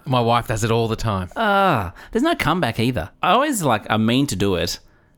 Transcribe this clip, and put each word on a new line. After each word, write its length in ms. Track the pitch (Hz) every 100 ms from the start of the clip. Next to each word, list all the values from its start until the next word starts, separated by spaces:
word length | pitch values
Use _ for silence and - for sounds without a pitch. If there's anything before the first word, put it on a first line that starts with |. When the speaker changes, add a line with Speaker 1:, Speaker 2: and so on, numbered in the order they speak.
| -
Speaker 1:
My 160 | 127
wife 260 | 117 120 117
does 160 | 107
it 80 | 110
all 160 | 117 117
the 80 | 110
time. 360 | 117 98 92 -
Speaker 2:
Ah, 580 | 220 196 196 131 87 - -
there's 100 | 226
no 100 | 320
comeback 460 | 339 - 175 135 110
either. 300 | 117 123 76 -
I 100 | 160
always, 300 | 220 302 233
like, 260 | 151 107 -
I 60 | 110
mean 280 | 110 123 143
to 100 | 92
do 180 | 101 87
it, 240 | 87 - - _ _